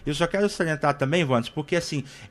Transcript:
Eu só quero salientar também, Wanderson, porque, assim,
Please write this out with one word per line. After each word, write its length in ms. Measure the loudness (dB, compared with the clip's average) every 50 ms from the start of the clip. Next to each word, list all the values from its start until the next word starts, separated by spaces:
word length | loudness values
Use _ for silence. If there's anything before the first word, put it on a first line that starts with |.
| -6
Eu 120 | -6 -2
só 100 | 0 0
quero 240 | 0 2 2 0 0
salientar 460 | 0 0 0 0 0 2 2 2 2
também, 280 | 2 2 2 2 2 2
Wanderson, 280 | 4 2 2 0 0 -4
porque, 220 | -8 -4 -2 -2
assim, 280 | -2 -2 -2 -4 -6 -6 -6 -10 -20 -8 0